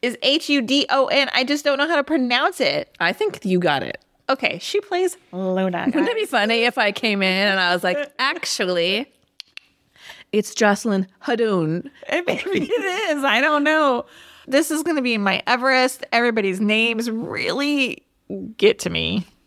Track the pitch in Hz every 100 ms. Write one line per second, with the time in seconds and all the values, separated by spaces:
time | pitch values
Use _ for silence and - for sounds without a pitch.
0 | 240 233 240 294 - 285 226 277 - 277
1 | 269 262 277 - 254 294 294 277 302 330
2 | 285 311 247 247 311 370 226 143 - _
3 | 170 190 427 - - 180 175 139 64 -
4 | _ _ - 269 - 170 - 403 403 359
5 | 370 - _ 180 190 185 190 175 220 294
6 | 415 453 427 247 208 233 233 240 208 202
7 | 233 202 190 185 202 190 180 180 180 185
8 | 190 _ 262 330 - - 190 180 170 202
9 | 285 _ _ _ - - _ _ _ _
10 | - - - 214 208 - 214 202 233 196
11 | 190 _ - 240 226 190 160 165 277 -
12 | - 311 349 - - 381 - 466 381 370
13 | 415 294 277 220 285 302 294 311 294 240
14 | - - - - - 269 320 311 311 302
15 | 247 226 202 185 - 240 262 262 254 -
16 | - 233 240 226 196 185 208 214 226 220
17 | 233 220 240 - - 247 285 294 254 -
18 | _ _ _ 196 190 220 196 - - 82
19 | 82 139 175 _